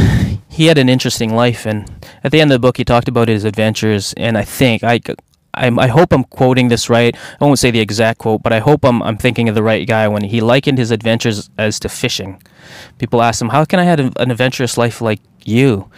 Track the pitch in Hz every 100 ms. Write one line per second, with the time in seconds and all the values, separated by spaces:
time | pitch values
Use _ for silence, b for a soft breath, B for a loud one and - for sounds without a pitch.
0 | B B B B - - 160 147 127 127
1 | 127 - 113 113 120 113 110 107 - -
2 | B B 135 156 151 127 127 123 120 120
3 | 123 120 113 107 107 101 110 107 110 104
4 | - - 113 107 107 - 131 110 113 120
5 | - - - _ _ - 127 117 127 135
6 | - 143 - - 127 127 123 117 - 117
7 | 120 - B B 147 131 127 113 107 107
8 | 113 - 113 110 - 113 143 151 135 117
9 | - 107 127 117 117 107 113 104 101 110
10 | 107 104 101 113 113 135 147 127 113 110
11 | 113 113 117 104 - - 110 - - -
12 | 123 - 98 92 - B B B B -
13 | 120 120 117 107 113 135 156 185 175 156
14 | 131 - 127 113 127 - 120 - 117 -
15 | 113 107 _ _ - 117 139 98 -